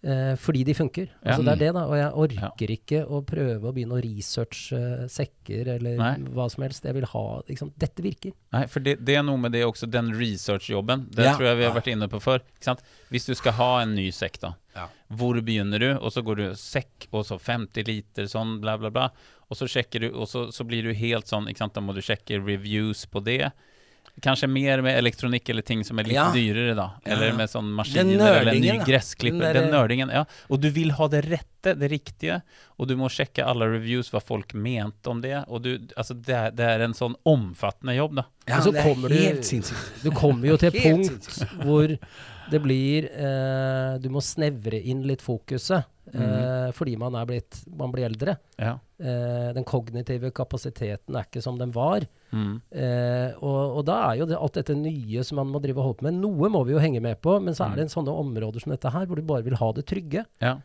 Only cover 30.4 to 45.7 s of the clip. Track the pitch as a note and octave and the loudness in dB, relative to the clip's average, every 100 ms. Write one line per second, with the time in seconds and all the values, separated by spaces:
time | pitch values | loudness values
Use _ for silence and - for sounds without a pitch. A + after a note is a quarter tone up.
30.4 | - C#3 D3+ D3 D#3+ C#3+ D#3 D3 D3 E3 | -2 2 2 2 2 2 2 2 2 -2
31.4 | - _ F#3+ D#3+ C#3+ D3 - - D#3+ F3 | -6 _ 0 2 0 -2 -6 -8 -4 -4
32.4 | - - - - C3+ C3 C3 - C#3 - | -6 -20 -20 -8 -2 0 0 0 -2 0
33.4 | B2 A#2+ A2 A2+ A2+ B2 B2+ G#2+ - A2 | -2 0 0 0 0 -2 -2 -4 -4 -6
34.4 | G2 G#2 A2 B2 G#2+ - B2+ A#2 B2+ C#3+ | -6 -6 -4 -2 -4 -6 -6 -6 -4 -6
35.4 | - A#2 B2 B2+ A#2 - A#2+ A#2+ A#2+ B2+ | -6 -6 -4 -6 -8 -8 -8 -8 -2 0
36.4 | A2 A#2 A#2 A2 A#2 A2+ A#2+ B2 - D3 | 0 2 2 4 2 0 -2 0 4 4
37.4 | G2+ E2+ G2+ - C3 B2+ D#3 C#3 - _ | 4 -2 -4 -4 -2 0 0 -2 -6 _
38.4 | - C3+ E3 D3 D3+ B2+ B2+ D#3 F#3+ C#3+ | -2 4 4 6 4 4 4 6 6 4
39.4 | A#2 B2 G2 - - - C#3+ A#2+ D3 B2+ | 0 -2 -2 -8 -10 -4 0 4 4 6
40.4 | C3 D#3 E3+ - E3 D#3+ F#3+ A#2 - - | 4 6 6 6 6 6 4 -2 -12 -6
41.4 | A2+ F3+ C#3+ D3+ D#3 D3+ - - - - | -6 -2 4 6 6 2 -8 -20 -20 -18
42.4 | - D3+ C#3+ C3 C3+ D3+ D3+ - C#3+ C3+ | -2 0 2 2 2 0 0 -4 -2 0
43.4 | C3+ C3 C3 C3 C3 C3 C3 C#3 C3+ - | 0 0 0 0 -2 -4 -2 -2 -2 0
44.4 | D3+ C3+ G#2+ A2 B2 C3 C3+ C3+ - A2+ | 0 0 -4 -2 -2 -2 -2 -2 -2 -6
45.4 | - B2+ - | -4 -6 0